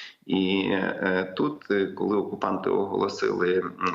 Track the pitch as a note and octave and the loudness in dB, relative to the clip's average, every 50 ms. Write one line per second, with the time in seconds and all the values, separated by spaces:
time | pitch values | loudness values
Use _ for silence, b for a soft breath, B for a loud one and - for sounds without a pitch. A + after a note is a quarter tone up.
0 | B B B B _ - F2 F#2+ F#2+ F#2 G2 F#2+ F#2+ G2 G2 F#2+ F#2+ F2+ - - | B B B B _ -2 0 2 2 4 2 2 2 2 0 0 0 -2 -2 0
1 | G2 F#2 F#2 F#2 F#2 - - - - D3 D3+ - - - G2+ G2 F#2+ F#2 F#2 - | 0 2 2 2 0 -2 -2 -2 -2 -2 -2 -4 -4 0 0 2 2 0 -2 -2
2 | F#2+ G2 G#2 G2+ - - G2 G2 G2+ G2 G2 F#2+ F#2+ F#2 F#2 G2 G2 G2 G2 G2 | 0 0 2 0 0 -2 -4 -4 -2 -2 -2 -2 0 0 0 0 0 0 0 0
3 | G2 G2 - - A2 G#2+ G2 F#2+ F2+ F2+ F2+ F#2 F2+ - - - F#2 F2+ F2 | 0 0 0 -2 -2 -2 0 2 2 2 2 2 0 -2 -4 -4 -2 -2 -2